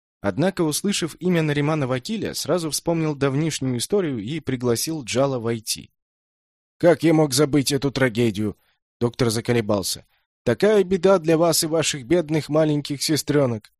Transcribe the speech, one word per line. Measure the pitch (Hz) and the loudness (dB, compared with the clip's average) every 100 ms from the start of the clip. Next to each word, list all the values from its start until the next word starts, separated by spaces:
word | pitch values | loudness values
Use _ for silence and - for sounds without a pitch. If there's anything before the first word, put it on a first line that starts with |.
| _ _ | _ _
Однако, | 101 95 185 185 | -6 -2 0 0
услышав | 160 143 208 196 156 - | -2 -2 -2 -2 -6 -4
имя | 180 170 | -2 0
Наримана | 156 143 147 156 131 | 0 0 0 -2 -2
Вакиля, | 127 - 220 110 | -4 -4 -6 -6
сразу | - - 175 160 | -6 -2 -2 -2
вспомнил | - - 165 156 139 | -4 -2 -2 -2 -2
давнишнюю | 139 135 160 - 131 120 | -2 0 -2 -2 -4 -4
историю | - 202 165 127 | -2 -2 -2 -4
и | 104 160 | -6 -6
пригласил | - 127 123 113 - 160 | -6 -2 0 0 -2 -6
Джала | 107 113 139 131 | -4 0 0 0
войти. | 113 117 - - - _ _ _ _ _ _ _ _ - | -4 -4 -6 -10 -10 _ _ _ _ _ _ _ _ 2
"Как | 170 160 | 4 4
я | 160 | 4
мог | 156 156 | 4 4
забыть | 127 147 143 135 | 2 2 2 0
эту | 139 143 | -2 -2
трагедию?" | - 131 110 120 101 107 - _ _ _ - | 0 0 2 0 0 -4 -6 _ _ _ -4
Доктор | 120 - 120 | -4 0 -2
заколебался. | 113 110 120 107 104 90 - - _ _ _ - | 0 0 0 0 -2 -2 -8 -12 _ _ _ -2
"Такая | 113 202 214 | 2 4 4
беда | 180 190 190 190 | 2 2 4 4
для | 156 160 | 4 4
вас | 170 151 | 4 2
и | 160 | 0
ваших | 160 143 147 120 | 0 0 -4 0
бедных | 175 147 156 - | 0 0 -2 0
маленьких | 151 156 147 139 139 | 2 2 0 -4 -4
сестрёнок". | - 151 - 147 131 110 - _ | -2 -2 0 2 2 -2 -10 _